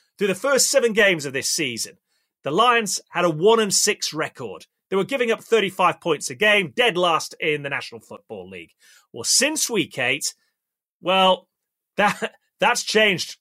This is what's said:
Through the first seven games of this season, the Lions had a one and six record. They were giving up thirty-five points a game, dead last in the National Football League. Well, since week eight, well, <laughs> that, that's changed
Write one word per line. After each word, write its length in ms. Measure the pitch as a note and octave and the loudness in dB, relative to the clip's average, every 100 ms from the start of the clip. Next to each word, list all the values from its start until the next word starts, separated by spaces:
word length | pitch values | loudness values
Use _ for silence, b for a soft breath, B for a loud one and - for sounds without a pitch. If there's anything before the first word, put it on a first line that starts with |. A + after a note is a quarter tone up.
| _ - | _ -4
Through 100 | G3 | -4
the 80 | F#3 | -2
first 340 | C#4 C4 - | 0 2 2
seven 220 | C#4 A#3 | 2 2
games 340 | G#3+ G3 E3 C#3 | 2 2 2 -4
of 60 | |
this 180 | C3 - | -6 -4
season, 500 | - C3+ A2+ - - _ _ _ _ | -4 -4 -6 -10 -14 _ _ _ _
the 80 | C#3 | -4
Lions 480 | E3+ B3 A#3 G3+ - - | 2 2 2 0 -6 -6
had 120 | F3 | -2
a 60 | F3+ | 0
one 320 | D#3 G3+ A3+ | 4 4 4
and 120 | G#3 | 4
six 400 | - G#3 G3 - | 0 0 -2 -6
record. 520 | D3+ C#3+ - A2+ E2+ - _ _ | -6 -8 -8 -12 -14 -18 _ _
They 80 | F#3+ | -4
were 80 | F#3+ | -2
giving 260 | C4 A#3 | -2 0
up 100 | G#3+ | -2
thirty-five 600 | - A3+ G3 F#3+ F3+ - | 0 0 2 2 0 0
points 280 | F3 D3 - | -2 -2 -4
a 60 | B2+ | 0
game, 380 | G#3+ G#3 D#3 A3+ | 2 2 0 0
dead 220 | A#3+ F3 | 0 2
last 360 | F3 D3+ - - | 2 0 -2 -6
in 240 | E3 D3 | -4 -4
the 60 | C#3 | -4
National 320 | C3 - A#2 | -8 -10 -16
Football 480 | - G#2 - G#2 F#2 | -18 -20 -16 -14 -14
League. 240 | F#2 D#2+ _ b b b | -16 -18 _ b b b
Well, 100 | A#2+ | -8
since 460 | - - C#4+ D#4 - | -2 0 0 -2 -2
week 280 | A3 B2+ C3+ | -2 -2 -2
eight, 380 | B2 C#3+ - - _ _ _ _ _ _ | -2 -2 -6 -10 _ _ _ _ _ _
well, 460 | F3 F#3+ F#3+ F#3 - _ _ | 0 4 4 4 -2 _ _
<laughs> 260 | _ _ - | _ _ -2
that, 380 | G3+ - A3 - _ _ | 0 -2 -8 -10 _ _
that's 240 | G3+ B3 | 0 0
changed 540 | - G#3+ G#3+ E3+ - - | 0 2 2 0 -6 -14